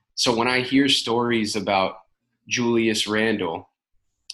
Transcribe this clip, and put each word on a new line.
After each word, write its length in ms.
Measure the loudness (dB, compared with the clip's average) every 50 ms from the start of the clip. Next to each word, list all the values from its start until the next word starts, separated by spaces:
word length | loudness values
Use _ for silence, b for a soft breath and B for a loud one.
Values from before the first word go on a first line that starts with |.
| _ _ -6
So 200 | -2 0 0 0
when 120 | 0 0 0
I 120 | 0 0
hear 280 | -2 2 2 2 4 4
stories 680 | 2 0 0 0 -2 0 0 0 0 0 0 -2 -4
about 420 | -4 -2 0 0 0 0 0 -4 -8 -20 _ _ _ _ _ _ _ _ -6
Julius 580 | -4 -2 0 2 2 2 2 2 0 0 -2
Randle, 640 | 0 0 0 2 0 0 0 -2 -4 -6 -8 -10 _ _ _ _ _ _ _ _ _ _ _ _ -20